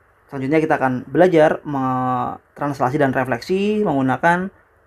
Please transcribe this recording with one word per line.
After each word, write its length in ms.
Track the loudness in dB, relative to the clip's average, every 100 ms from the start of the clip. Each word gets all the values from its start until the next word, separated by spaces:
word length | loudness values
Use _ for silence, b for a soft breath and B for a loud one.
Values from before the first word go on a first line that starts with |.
| _ _ _
selanjutnya 320 | -8 0 0
kita 160 | 2
akan 320 | 0 0 -2 -2
belajar 560 | 2 4 6 4 2
me-, 720 | -6 -4 -2 -2 -2 -2 -4 -10 _
translasi 480 | -8 -8 -2 -2 2
dan 160 | 0
refleksi 640 | 0 -2 -4 -2 -2 0 0
menggunakan 720 | 0 0 0 0 2 0 -4 b b b